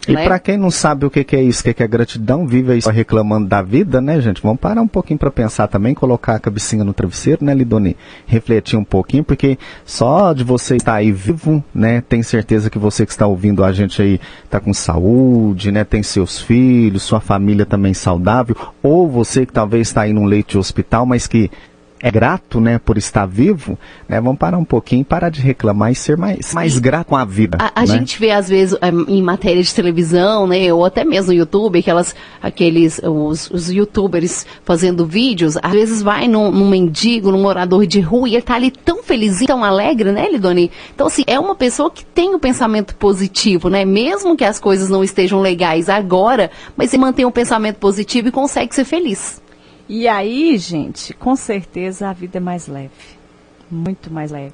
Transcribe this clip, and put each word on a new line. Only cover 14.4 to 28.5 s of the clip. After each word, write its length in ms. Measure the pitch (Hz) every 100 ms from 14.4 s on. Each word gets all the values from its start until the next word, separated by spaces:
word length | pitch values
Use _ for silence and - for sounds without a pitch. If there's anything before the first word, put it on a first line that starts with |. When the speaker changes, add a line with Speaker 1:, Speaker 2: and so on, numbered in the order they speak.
| -
Speaker 1:
tá 120 | 101
com 120 | 101
saúde, 1000 | 98 - 82 95 123 131 120 107 92 101
né, 120 | 104
tem 180 | 101 107
seus 380 | 101 104 90 -
filhos, 600 | - 117 127 123 110 98
sua 180 | - 110
família 460 | - 98 101 104 101
também 280 | 104 98
saudável, 640 | 95 - 90 92 120 117 110 - -
ou 260 | 139 165 170
você 360 | 120 113 139 127
que 60 |
talvez 400 | 120 107 117 113
tá 100 | -
aí 100 | 107
num 120 | 107 101
leito 260 | 104 -
de 60 | 101
hospital, 460 | 95 - - 113 127
mas 200 | 120 -
que 240 | 113 98 - - _ _ _
é 80 | 123
grato, 500 | 110 117 185 - 120
né, 180 | 113 117
por 200 | - 107
estar 260 | - 107
vivo, 540 | 98 95 160 180 - - - - -
né? 140 | 110
Vamos 160 | 120 135
parar 200 | 160 175
um 60 |
pouquinho 360 | 160 120 - 127
e 40 |
parar 260 | 135 165 170
de 100 | 156
reclamar 500 | 131 127 110 101 110
e 40 |
ser 240 | 131 - 156
mais, 340 | 196 190 -
mais 240 | 165 165 131
Speaker 2:
E 40 |
Speaker 1:
grato 260 | 123 151 165
com 100 | 135
a 80 |
vida, 320 | 110 98 110 87
Speaker 2:
a, 140 | 113 214
a 40 |
Speaker 1:
né? 60 | 247
Speaker 2:
gente 340 | - 254 -
vê, 100 | 220
às 160 | 202
vezes, 300 | 185